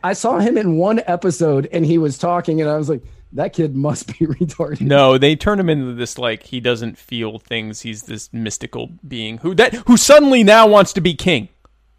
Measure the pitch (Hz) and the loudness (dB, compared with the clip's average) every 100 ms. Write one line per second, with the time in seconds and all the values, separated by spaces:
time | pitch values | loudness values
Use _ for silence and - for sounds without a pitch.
0 | 180 202 226 247 214 220 190 156 190 226 | -6 -2 -2 0 0 0 0 0 0 0
1 | - 175 185 - 160 139 147 170 156 165 | -2 -2 -2 0 0 0 -2 -2 0 2
2 | 151 131 175 175 170 160 151 151 147 139 | 0 -2 -2 -2 -2 -2 -2 -2 -4 -6
3 | - - - 131 170 - 156 135 147 135 | -8 -20 -16 -8 -6 -4 -4 -2 -4 -4
4 | - - 160 143 165 - 151 151 139 139 | -8 -4 -4 -2 -6 -6 -8 -4 0 4
5 | 135 131 143 156 208 202 175 147 127 120 | 6 4 2 2 0 0 0 -2 -4 -8
6 | 120 - 120 110 - 127 123 113 113 - | -10 -6 -6 -6 -10 -6 -4 -4 -6 -12
7 | - 117 110 107 - 113 107 104 117 107 | -12 -8 -8 -10 -10 -10 -10 -12 -14 -14
8 | - 107 - 113 110 - 123 120 120 170 | -14 -16 -12 -10 -8 -10 -12 -12 -14 -16
9 | 135 123 110 117 165 185 240 233 233 233 | -16 -12 -12 -8 -6 -2 -2 -2 2 2
10 | - 294 285 254 202 220 220 208 190 196 | 8 6 8 6 6 8 8 6 4 0
11 | 170 151 185 135 101 _ _ _ _ | -2 -2 -2 -2 -4 _ _ _ _